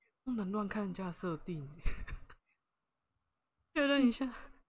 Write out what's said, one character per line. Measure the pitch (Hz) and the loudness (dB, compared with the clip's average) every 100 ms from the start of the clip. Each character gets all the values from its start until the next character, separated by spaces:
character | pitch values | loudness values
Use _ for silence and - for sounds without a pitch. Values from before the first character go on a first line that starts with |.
| _ _ | _ _
不 | - | -4
能 | 240 185 | -2 0
乱 | 208 202 | 0 0
看 | 214 | -2
人 | 202 | -4
家 | 180 185 | -4 -6
的 | |
设 | 165 185 156 | -4 -4 -4
定。 | - 165 139 156 | -4 -6 -8 0
<laughs> | - - - - - - _ _ _ _ _ _ _ _ _ _ _ _ _ | 2 2 -4 -10 -12 -20 _ _ _ _ _ _ _ _ _ _ _ _ _
确 | 320 277 | 2 4
认 | 277 | 6
一 | 254 | 6
下。 | 233 262 - - - | 4 -4 -6 -16 -20